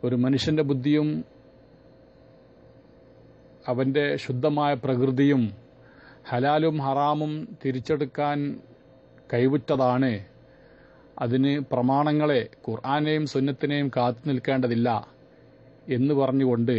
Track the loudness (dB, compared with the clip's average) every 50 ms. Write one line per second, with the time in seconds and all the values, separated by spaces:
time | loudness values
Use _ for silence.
0 | -2 0 0 0 2 2 2 0 0 0 0 0 0 0 -2 -2 0 0 2 2
1 | 2 0 -2 -4 -8 -10 -18 -20 -20 -20 -20 -20 -20 -20 -20 -20 -20 -20 -20 -20
2 | -20 -20 -20 -20 -20 -20 -20 -20 -20 -20 -20 -20 -20 -20 -20 -20 -20 -20 -20 -20
3 | -20 -20 -20 -20 -20 -20 -20 -20 -20 -20 -20 -16 -8 -6 -2 -2 -2 0 0 0
4 | 0 0 -2 -4 -4 -6 -6 -2 0 0 0 2 0 0 0 -2 -2 -2 0 2
5 | 2 0 2 4 4 4 4 4 2 0 -4 -10 -20 -20 -20 -20 -20 -20 -20 -20
6 | -20 -20 -20 -20 -10 -6 -2 0 0 2 2 2 2 2 0 0 -2 -2 0 0
7 | 0 0 0 0 -2 -4 -6 -8 -10 -12 -16 -6 -4 -4 -4 -4 -2 -2 -2 -2
8 | -2 -6 -4 -4 -2 -2 -2 -2 -4 -4 -6 -8 -14 -20 -20 -20 -20 -20 -20 -20
9 | -20 -20 -20 -20 -10 -2 0 2 2 4 2 0 0 0 0 2 2 2 2 2
10 | 2 0 0 -4 -6 -12 -20 -20 -20 -20 -20 -20 -20 -20 -20 -20 -20 -20 -20 -20
11 | -20 -20 -10 -6 -4 -2 0 2 2 2 0 -2 -4 -4 -2 0 2 2 2 2
12 | 2 2 2 2 2 2 2 2 0 -2 -10 -14 -8 -8 -8 -6 -4 -2 -2 0
13 | 0 0 0 -2 -2 -2 -2 0 0 0 -2 -2 -4 -2 -2 -2 -2 -2 0 0
14 | 0 0 -2 -4 -4 -4 -4 -2 -2 -2 -2 0 0 0 0 0 0 0 0 -2
15 | -4 -10 -20 -20 -20 -20 -20 -20 -20 -20 -20 -20 -20 -20 -20 -20 -8 -4 -2 0
16 | 0 2 2 2 2 2 2 2 2 2 2 2 2 0 0